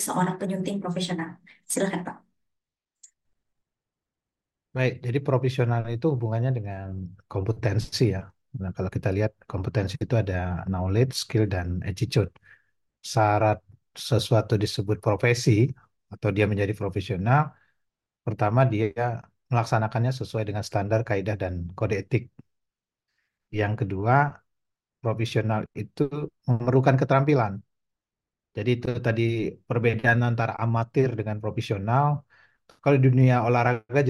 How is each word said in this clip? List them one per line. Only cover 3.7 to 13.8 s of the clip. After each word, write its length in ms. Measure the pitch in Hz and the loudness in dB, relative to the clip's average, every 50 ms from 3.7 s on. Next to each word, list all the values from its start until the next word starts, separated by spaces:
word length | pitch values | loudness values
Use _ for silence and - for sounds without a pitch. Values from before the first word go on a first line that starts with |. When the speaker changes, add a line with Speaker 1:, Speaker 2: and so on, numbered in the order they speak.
| _ _ _ _ _ _ _ _ _ _ _ _ _ _ _ _ _ _ _ _ - | _ _ _ _ _ _ _ _ _ _ _ _ _ _ _ _ _ _ _ _ -2
Speaker 2:
Baik, 160 | 131 131 123 127 - - | 0 0 0 0 -2 -4
jadi 120 | 123 117 143 135 - | -4 -2 -2 0 0
profesional 540 | 131 123 135 127 131 - 123 117 120 117 113 117 120 | 0 2 2 0 0 0 0 2 0 0 -2 -4 -4
itu 120 | 117 - 160 143 | -2 0 0 0
hubungannya 360 | 120 117 110 110 113 120 131 131 120 | 0 -2 -2 -2 0 0 0 -2 -2
dengan 280 | 98 101 98 95 95 95 92 95 92 87 - - _ - - | -4 -8 -10 -10 -10 -10 -10 -10 -10 -12 -14 -16 _ -8 -6
kompetensi 680 | 101 95 107 110 - - 107 101 113 - - - - 135 104 92 | -4 -2 -2 -2 -2 -2 -2 0 0 -2 -2 -2 0 2 2 0
ya. 60 | 92 92 - _ _ _ _ - - | -2 -6 -12 _ _ _ _ -10 -8
Nah, 100 | 95 92 - | -6 -6 -4
kalau 140 | - 92 92 - | -4 -4 -4 -4
kita 120 | 90 - 101 95 | -4 -2 -2 0
lihat 160 | 101 107 107 - _ _ - - | 0 0 -2 -2 _ _ -10 -8
kompetensi 420 | 90 90 - - 110 95 - - - - | -6 -6 -4 -2 -2 -2 -2 -4 -6 -4
itu 100 | - 123 113 101 | 0 0 0 0
ada 120 | 95 92 90 90 90 90 85 - 95 | 0 -2 -2 -2 -4 -4 -4 -4 -4
knowledge, 420 | 95 90 90 92 95 113 131 131 - - - | -4 -2 -2 0 2 2 2 2 0 -4 -6
skill, 220 | - - 107 107 101 98 | -2 0 0 2 2 0
dan 120 | 90 87 87 90 90 - 101 | -2 -2 -4 -4 -4 -4 -6
attitude. 420 | 90 - 110 - - 113 98 - - _ _ _ - _ _ _ _ _ _ _ _ _ - - - | -6 -4 -4 -2 0 0 0 -2 -4 _ _ _ -20 _ _ _ _ _ _ _ _ _ -12 -4 0
Syarat 460 | 113 107 104 104 104 107 107 104 - - _ - _ | 2 4 4 4 4 4 2 2 0 -4 _ -20 _